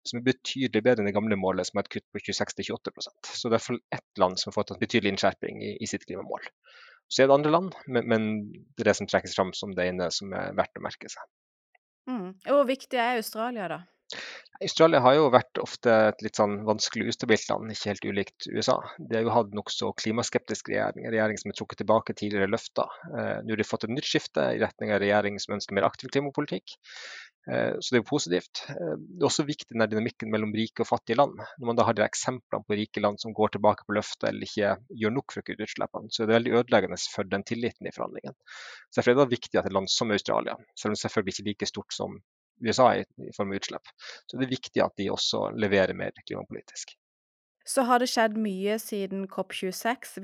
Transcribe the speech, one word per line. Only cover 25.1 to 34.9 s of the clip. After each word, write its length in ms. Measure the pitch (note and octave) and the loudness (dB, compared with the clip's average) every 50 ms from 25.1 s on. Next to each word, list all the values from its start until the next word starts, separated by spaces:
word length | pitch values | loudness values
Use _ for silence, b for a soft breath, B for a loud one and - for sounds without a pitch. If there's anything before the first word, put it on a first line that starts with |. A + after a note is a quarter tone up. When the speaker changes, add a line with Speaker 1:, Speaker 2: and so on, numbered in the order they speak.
| G2+ G#2 G2+ G2+ G2+ G2 - | 4 4 2 2 -2 -6 -6
Speaker 1:
som 120 | - G#2 G2+ | -6 -6 -6
ønsker 180 | - - G2+ | -6 -2 0
mer 100 | G2 - - | 2 2 2
aktiv 200 | - - - - - | 2 -2 -8 -4 -2
klimapolitikk. 640 | C#3 D3 C#3+ - - D3+ - E3+ F#3+ - - - - _ B B B B B B B B B B _ _ - | -2 -2 -2 -2 -4 -4 -4 -4 -8 -8 -10 -18 -20 _ B B B B B B B B B B _ _ -4
Eh, 240 | B2 A#2+ A#2 A#2 A2+ | -2 0 0 0 -2
så 160 | - - - B2+ | -4 -2 2 2
det 60 | A#2+ | 2
er 20 | |
jo 80 | A2 - | 2 2
positivt. 540 | D3+ D3 - E2 F2 F2+ - - - - - - | 0 -2 0 0 0 -2 -2 -4 -10 -12 -12 -10
Eh, 240 | - - F3 - - | -8 -8 -6 -6 -6
det 300 | D#3 D#3 - F#3 F3+ C#3 | -6 -8 -12 -4 0 0
er 20 | - | 0
også 160 | - - D3+ C#3 | 2 0 -2 -2
viktig 240 | D3 - - - A#2+ | -4 -6 -8 -6 -2
den 100 | A2+ A2+ G#2+ A2 | 0 0 0 0
dynamikken 400 | A2 A2+ A#2 - - A#2 A2 A2 | 0 -2 -2 -4 -8 -6 -4 -2
mellom 220 | G#2+ G#2+ G#2+ G#2 | -2 -2 -2 -2
rike 300 | A2 A2+ A2 - - A#2 | -2 -2 -2 -2 -4 -2
og 20 | - | 0
fattige 300 | B2 A#2+ - - A2+ B2 | 0 -2 0 0 2 2
land. 180 | C#3+ B2 F#2 - G#2 B B B | 2 2 0 -6 -14 B B B
Når 100 | B2 A#2 | -4 0
man 120 | A#2 A#2+ G#2+ | 2 4 4
da 20 | A2 | 4
har 80 | A2+ G#2 | 4 4
de 80 | G#2+ | 2
eksemplene 580 | - - - - C3 B2+ B2 - _ - G#2 G#2+ | 0 0 -2 -4 -4 -4 -4 -6 _ -6 -6 -4
på 140 | - G#2 G#2 | -2 -2 -2
rike 240 | G#2+ - - G#2+ G#2 | -2 -4 -2 0 0
land 180 | G#2 G#2 - | 0 0 -2
som 140 | - A2+ G#2 | -6 -6 0
går 160 | - G#2+ G2+ - G2+ | 2 2 2 2 2
tilbake 260 | G#2 G#2+ G2+ - - | 4 4 4 2 0
på 140 | - G#2 G#2 | -2 -2 -2
løftet 320 | G2+ - - - - G#2+ | -2 -2 -4 -4 -2 -2
eller 180 | G#2 G#2 G#2 - | -2 -2 -6 -6
ikke 240 | - G#2+ G2+ G2+ - - A2+ - | -2 0 0 2 0 -2 -6 -12